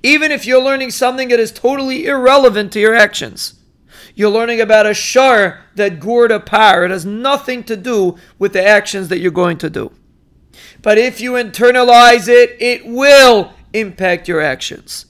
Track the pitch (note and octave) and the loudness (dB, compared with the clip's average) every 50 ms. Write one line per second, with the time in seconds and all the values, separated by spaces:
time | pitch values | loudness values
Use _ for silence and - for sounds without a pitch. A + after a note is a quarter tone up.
0 | - B3+ D4 D4+ D#4 D#4 D4 A#3+ - G#3+ B3+ B3+ C4 C4+ C#4 C4+ C4 B3 - - | 0 0 0 0 0 -4 -4 -6 -4 0 0 0 2 0 -4 -4 -6 -10 -6 -4
1 | C4 B3+ C4 C4 C4 B3 B3 A#3 A3+ - - - - A#3+ C#4 C#4 C4+ C4 C4 - | -4 -4 -4 -6 -4 -2 -2 -2 -2 -4 -8 -4 -4 -4 -4 -2 -6 -6 -8 -6
2 | - - C#4 C4+ B3 B3+ C4+ C#4+ C4+ B3 G3 G#3 G#3 F#3+ - G#3+ G#3 A3 A3 A#3 | -6 -6 -4 0 2 4 4 4 4 2 2 0 -6 -6 -4 -2 0 2 2 2
3 | G#3+ G3+ - - - A2 - - - - _ _ _ _ _ _ _ _ _ - | 0 0 0 -10 -12 -12 -14 -14 -16 -16 _ _ _ _ _ _ _ _ _ -20
4 | - _ _ - G#3 G#3+ G3+ A3+ A#3 A#3 A#3 A3+ A3+ G#3 A3 G#3+ G#3 G#3+ G#3 - | -20 _ _ -4 -2 -2 0 -2 -4 -4 -2 -4 0 2 4 4 4 2 -2 -4
5 | - - - B3+ C4+ C4 B3 G#3+ G3+ F3 - - _ _ _ G3 G#3 G3+ F3 D#3 | -6 -2 0 2 4 4 4 2 2 -2 -4 -12 _ _ _ -4 -4 -4 -4 -8
6 | D#3+ G#3 A#3+ A#3+ A#3+ A3+ A3 G#3 - - - G#3 A3 G#3 E3+ D#3+ F3+ F3+ F#3+ F#3 | -8 -4 0 0 2 2 0 -4 -4 -2 0 4 4 4 4 2 0 -2 -4 -8
7 | D#3+ G3 G#3 A3 B3 C4+ C#4+ C#4 - - B3+ A#3+ A3 - A3+ G3+ F3+ B3+ A#3+ G#3 | -10 -12 -12 -6 -4 -4 -4 -4 -4 -8 -10 -10 -8 -10 -10 -10 -6 -4 -2 -2
8 | F#3+ F3+ F3+ - _ _ _ _ G3 G3+ G3 F#3+ F#3 G3+ G#3+ G3+ G3+ - - G3 | -2 -2 -4 -8 _ _ _ _ -6 -4 -2 0 2 2 2 2 0 -4 -10 -10
9 | F#3+ D#3 F#3+ F3 E3+ F3+ D#3 E3+ F3+ F3 E3+ - - D3+ D#3+ - G#2+ - _ _ | -8 -8 -8 -4 -4 -4 -2 -2 -2 -2 -4 -6 -10 -10 -8 -10 -12 -12 _ _
10 | _ _ _ _ _ _ _ _ _ _ _ _ - - _ _ - G#3+ G#3+ G#3+ | _ _ _ _ _ _ _ _ _ _ _ _ -20 -20 _ _ -2 0 2 2
11 | A#3+ B3+ - - A3 B3+ B3 B3 A#3 G#3 - - A#3+ B3 B3 B3+ B3 A#3+ A#3+ A#3+ | 2 0 -4 -8 -8 -6 -6 -6 -6 -8 -4 0 0 2 2 2 2 4 6 6
12 | A#3+ A#3+ A#3+ A#3+ F3+ G#3+ A#3+ A#3+ A#3+ A#3 - _ A#3 A#3+ B3 A#3+ - A3+ A#3 B3 | 8 6 6 4 2 2 4 4 4 2 0 _ -4 -4 -4 -4 -8 -12 -6 0
13 | C4+ C#4+ C#4+ C#4 C4+ B3+ A#3 G#3 - - - _ - _ - A3 A3 G3 - - | 4 6 6 6 6 6 4 2 0 -4 -12 _ -20 _ -8 -8 -8 -8 -8 -6
14 | F#3+ F#3 F3 F3 F3 - F3 D#3 D#3 D3 C3 C3 - - - - _ - - - | -4 -4 -4 -4 -6 -6 -4 -4 -4 -4 -6 -6 -10 -14 -14 -16 _ -18 -18 -18
15 | - | -18